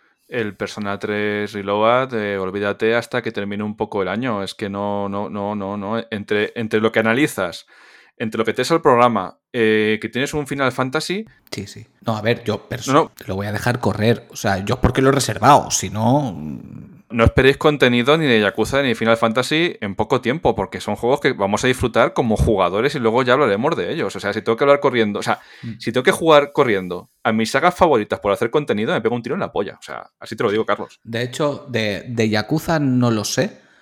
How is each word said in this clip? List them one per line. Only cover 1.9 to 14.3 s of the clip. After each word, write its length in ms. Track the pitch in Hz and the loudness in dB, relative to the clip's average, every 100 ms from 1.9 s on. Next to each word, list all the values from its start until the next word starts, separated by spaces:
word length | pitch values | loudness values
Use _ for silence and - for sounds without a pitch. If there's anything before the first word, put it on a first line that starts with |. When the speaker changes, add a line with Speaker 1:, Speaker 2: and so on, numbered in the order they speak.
| 123 131 | 2 0
Speaker 1:
eh, 240 | 117 101 101 | -4 -4 -2
olvídate 560 | 92 101 101 101 110 | -4 -4 -4 0 0
hasta 280 | 117 117 127 | 0 0 -4
que 100 | 113 | -4
termine 300 | 110 101 101 | -6 -6 -6
un 140 | 104 107 | -6 -6
poco 260 | 107 104 | -4 -4
el 60 | 92 | -4
año. 340 | 101 131 104 | -4 -4 -4
Es 120 | 95 | -6
que 140 | - 104 | -8 -8
no, 380 | 98 101 101 101 | -6 -4 -4 -4
no, 200 | 101 104 | -6 -8
no, 260 | 101 101 | -6 -6
no, 220 | 104 98 101 | -6 -6 -8
no. 260 | 98 113 - | -6 -6 -6
Entre, 420 | 107 104 107 107 - | -8 -4 -2 -2 -4
entre 240 | 110 107 | -4 0
lo 120 | 110 | 2
que 80 | 113 | 2
analizas, 640 | 110 120 147 - 90 82 - _ - - _ - | 2 2 0 -2 -6 -6 -18 _ -20 -20 _ -10
entre 220 | 113 110 | -6 -4
lo 60 | |
que 80 | 110 | -2
te 80 | 110 | -2
es 80 | 127 | 0
el 100 | 165 | 2
programa, 580 | 156 120 123 110 92 - _ | 4 6 6 4 -4 -10 _
eh, 460 | 127 110 107 107 107 | 0 2 4 2 0
que 80 | 110 | -4
tienes 240 | 120 143 | -4 -4
un 120 | 156 139 | -4 -4
Final 240 | 139 135 | -2 -2
Fantasy 520 | 127 131 151 - 185 220 _ _ | 0 -2 -2 -4 -6 -8 _ _
Speaker 2:
Sí, 160 | - 98 | -14 -12
sí. 200 | - 110 _ - | -14 -20 _ -6
No, 100 | 110 | -2
a 60 | |
ver, 200 | 107 117 | 0 -2
yo 240 | - 104 - | -2 -6 -6
perso- 240 | - 110 | -8 0
Speaker 1:
No, 100 | 139 | 2
no. 80 | 160 - - | 2 -4 -10
Speaker 2:
lo 80 | 95 | -8
voy 100 | 101 | -6
a 60 | |
dejar 280 | 104 120 123 | -4 -2 -2
correr. 460 | 110 87 107 113 - | -2 0 2 0 -2